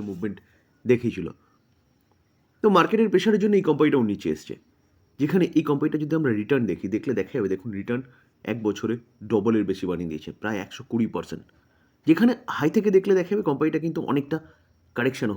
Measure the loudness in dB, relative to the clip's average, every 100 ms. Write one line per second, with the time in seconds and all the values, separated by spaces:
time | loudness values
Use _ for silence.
0 | -6 -6 -8 -8 -16 _ _ _ 0 2
1 | 0 -4 -8 -12 _ _ _ _ _ _
2 | _ _ _ _ _ _ 4 4 4 2
3 | 2 2 4 2 4 2 2 2 4 4
4 | 2 0 -2 -4 -8 -16 _ _ _ _
5 | _ -4 0 2 2 2 2 2 0 -2
6 | -2 0 0 0 0 0 0 -2 -4 -4
7 | -2 -4 -4 -4 -2 -4 -6 -10 -6 -6
8 | -8 _ _ _ -8 -4 -2 -2 -2 -4
9 | -8 _ -2 0 2 2 0 -2 -4 -4
10 | -6 -8 -10 -10 -6 -6 -8 -14 -6 -2
11 | -2 -4 -8 -12 -14 _ _ _ _ _
12 | 2 4 4 2 -4 -2 0 2 4 4
13 | 4 2 0 -2 -2 0 0 -2 -4 -6
14 | -4 -2 -2 -6 -8 _ _ _ _ -2
15 | -2 0 -4